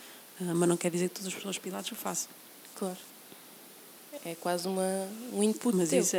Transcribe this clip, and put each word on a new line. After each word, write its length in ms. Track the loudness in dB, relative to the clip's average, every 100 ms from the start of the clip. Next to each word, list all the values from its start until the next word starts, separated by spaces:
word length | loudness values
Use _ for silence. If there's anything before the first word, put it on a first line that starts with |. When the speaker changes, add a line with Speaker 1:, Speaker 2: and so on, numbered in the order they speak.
| -18 -18 -16 -4
Speaker 1:
ah, 120 | 0
mas 140 | 4 4
não 80 | 4
quer 140 | 2
dizer 180 | 0 0
que 60 |
todas 140 | -2 -8
as 60 |
pessoas 240 | -8 -8 -8
pilates 340 | -6 -8 -8
o 20 |
façam. 360 | -6 -6 -4 -6 -10 -20 -20 -16
Speaker 2:
Claro. 240 | -6 -6 -6 -14 -20 -20 -20 -20 -20 -20 -20 -20 -20 -16 -12
É 100 | -10
quase 320 | -6 -2 0 0
uma, 160 | 0 0 0 -4 -8 -6
um 100 | 2
input 340 | 4 4 2 4
Speaker 1:
Mas 140 | 6
Speaker 2:
teu. 100 | 4
Speaker 1:
isso 160 | 4